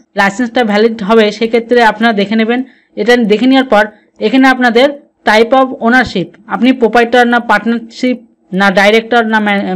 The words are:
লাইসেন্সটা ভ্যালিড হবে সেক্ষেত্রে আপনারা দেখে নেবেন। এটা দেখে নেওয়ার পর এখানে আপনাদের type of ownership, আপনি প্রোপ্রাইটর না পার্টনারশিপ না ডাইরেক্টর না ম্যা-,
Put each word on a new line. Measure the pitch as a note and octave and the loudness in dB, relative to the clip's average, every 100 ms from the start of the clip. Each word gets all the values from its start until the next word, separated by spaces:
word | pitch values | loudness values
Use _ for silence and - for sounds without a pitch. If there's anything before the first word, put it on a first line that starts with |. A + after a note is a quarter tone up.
| _ G3+ | _ -4
লাইসেন্সটা | G3 G3 A#3+ B3+ A3+ | -2 -2 -4 -2 0
ভ্যালিড | G#3 A3+ A3+ G3 | 0 0 -2 0
হবে | A3+ G#3 G#3 | 2 2 -2
সেক্ষেত্রে | A3+ A#3 A3+ A#3+ A3 | -2 -2 0 2 2
আপনারা | G#3+ A#3 G#3 | 2 -2 -2
দেখে | G3 A3+ | -2 -2
নেবেন। | A3+ B3 C4 _ _ - | -2 -4 -6 _ _ -6
এটা | G#3+ A#3+ G#3 | 0 0 2
দেখে | G#3+ B3+ | 0 2
নেওয়ার | C4+ C4 | 2 2
পর | G#3 G#3+ - _ _ G#3 | 0 0 -6 _ _ -2
এখানে | C4 C4 | 2 2
আপনাদের | B3+ B3 A3+ C#4+ C#4+ _ _ - | 2 0 2 0 -2 _ _ -2
type | G#3+ A3+ C4 | 0 2 0
of | C4 - A3+ | 0 -2 0
ownership, | B3+ A#3 F#3+ E3 - - | 0 0 -6 -8 -12 -12
আপনি | G3 A#3+ - | -2 -2 0
প্রোপ্রাইটর | A3 A#3+ A#3 B3 A#3+ | 0 0 2 2 2
না | A#3+ A3+ | 0 0
পার্টনারশিপ | G#3 A3 A#3 - - B3+ B3 - _ _ F#3 | -2 -2 -6 -8 -6 -4 -4 -10 _ _ -2
না | G3 F#3+ | 0 2
ডাইরেক্টর | G3+ A3+ A3+ A#3+ A3 | 2 2 0 -2 0
না | A3 G#3 | -2 -2
ম্যা-, | G3+ G3+ | -4 -4